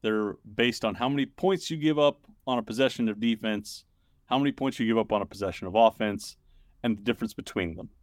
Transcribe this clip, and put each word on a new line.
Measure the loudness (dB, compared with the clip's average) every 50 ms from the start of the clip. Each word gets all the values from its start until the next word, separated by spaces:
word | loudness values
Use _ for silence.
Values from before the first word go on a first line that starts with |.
They're | 0 0 0 2 0 -2 -4 -8 _ -14 -2
based | 0 2 2 2 0 -2
on | -2 -2
how | 0 -2 0
many | 0 0 -2
points | -4 _ -2 0 0 0 0 -2 -6
you | -6 -2
give | 0 0 2 4
up | 4 2 2 _ _ _ -20 _ _
on | -2 -2 -2
a | -2
possession | -4 0 2 2 2 2 0 0 0
of | 0 0
defense, | 0 0 0 0 -2 -4 -4 -4 -6 -10 -16 -18 _ _ _ _ _ _ _ _ _ _
how | 0 2
many | 2 0
points | 0 0 -2 -4 0 0
you | 0
give | 2 2 2
up | 2 2
on | 0 -2 -2
a |
possession | -4 -6 -4 -4 -4 -4 -6 -10 0
of | 4
offense, | 6 6 6 6 4 -2 -2 -2 -4 -8 -12 -18 _ _ _ _ -20 _ _ _ _ -2
and | -2 -2
the | -2
difference | 0 -2 -2 -2 -2 -6 -6
between | -10 -14 -6 -4 -4 -4 -2 -4
them. | -10 -14 -16 _ _